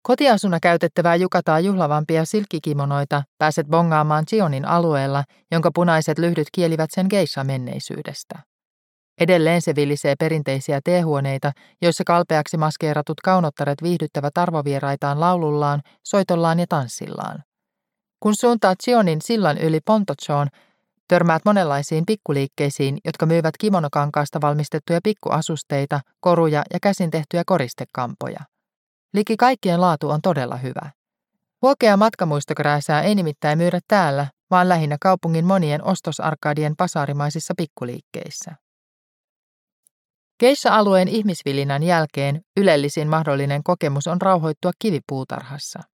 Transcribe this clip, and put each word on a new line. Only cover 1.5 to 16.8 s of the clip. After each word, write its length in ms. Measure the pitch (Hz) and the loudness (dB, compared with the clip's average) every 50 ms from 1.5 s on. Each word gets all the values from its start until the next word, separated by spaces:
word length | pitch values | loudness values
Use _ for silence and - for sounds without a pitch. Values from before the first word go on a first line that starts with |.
| 156 160 | 2 2
juhlavampia 640 | 175 196 202 185 165 147 151 151 156 - 160 160 160 | 2 2 0 0 0 0 0 -2 0 0 0 0 0
silkkikimonoita 960 | - - 214 208 _ - 156 - 160 147 143 139 139 143 143 143 - 151 143 139 _ _ | 0 -2 -4 -2 _ -8 -6 -4 -4 -2 -2 -2 -2 -2 -2 -2 -2 -2 -4 -4 _ _
pääset 300 | _ 156 156 147 - 151 | _ 0 0 0 0 -2
bongaamaan 580 | 147 160 165 170 170 160 156 151 151 151 151 156 | 2 2 2 2 4 2 2 2 2 0 0 0
Chionin 400 | - 220 220 196 156 139 131 139 | 0 0 0 0 0 -2 -4 -2
alueella, 580 | - 165 170 170 165 151 139 135 139 139 139 139 _ _ _ _ _ | 0 0 2 2 2 0 0 0 0 -2 -4 -4 _ _ _ _ _
jonka 200 | 165 165 160 170 147 | -2 0 0 0 2
punaiset 440 | 170 175 175 165 160 160 - 151 160 | 2 2 4 2 2 2 0 -2 0
lyhdyt 280 | 170 170 170 160 147 - | 0 0 0 -2 -4 -4
kielivät 380 | - 190 175 165 165 156 160 156 - | -2 -2 0 0 0 -2 -2 -4 -2
sen 140 | 190 185 190 | -2 -2 0
geisha-menneisyydestä. 1300 | 208 202 170 - - 143 135 135 135 131 127 123 - 135 - - - - 151 - 143 - - _ - 151 _ _ _ _ _ _ _ _ _ _ _ _ _ _ _ - | 0 0 0 -2 -4 -4 -4 -4 -4 -4 -6 -8 -10 -10 -10 -10 -12 -12 -10 -12 -14 -14 -16 _ -18 -18 _ _ _ _ _ _ _ _ _ _ _ _ _ _ _ -2
Edelleen 400 | 175 165 185 170 156 160 170 175 | 2 4 4 4 4 4 2 2
se 140 | 156 170 147 | 0 0 0
vilisee 400 | 143 147 143 147 143 - 147 139 - | 0 0 0 0 0 0 -2 0 0
perinteisiä 600 | 165 160 160 156 143 139 135 131 - - 143 139 - | 0 -2 -2 -2 -2 -2 -4 -4 -4 -4 -4 -2 0
teehuoneita, 680 | 175 175 180 170 160 147 139 139 139 135 135 - 143 135 _ _ _ _ _ | 0 0 2 2 0 0 -2 -2 -2 -4 -2 -4 -4 -6 _ _ _ _ _
joissa 220 | 175 170 160 - 185 | 0 0 0 0 0
kalpeaksi 540 | - 175 170 175 - 160 151 151 - - | 2 2 2 2 2 0 -2 0 -2 -2
maskeeratut 640 | 160 156 156 - - 165 156 147 151 147 - 160 - | -2 -2 -2 -2 -2 -4 -2 -2 -2 -4 -6 -10 -4
kaunottaret 600 | - 190 185 185 170 147 - - 143 143 143 - 160 | 0 0 2 2 2 0 -2 -4 -4 -4 -4 -4 -2
viihdyttävät 540 | 175 175 160 160 147 _ 156 143 147 _ | -2 -2 -2 -4 -6 _ -6 -6 -2 _
arvovieraitaan 840 | 175 175 175 165 156 139 143 139 139 143 139 139 139 143 143 143 147 | -2 -2 0 -2 -2 -2 -2 -4 -4 -2 -4 -4 -4 -4 -4 -2 0
laulullaan, 600 | 165 175 180 175 165 151 147 147 147 143 143 143 - _ _ _ _ | 0 0 0 0 0 -2 0 0 0 0 -2 -4 -6 _ _ _ _
soitollaan 560 | - - 202 185 - 180 170 165 165 165 175 | -2 -2 -2 0 0 0 0 2 2 2 0
ja 60 | 175 - | 0 0
tanssillaan. 760 | 175 147 | -2 -4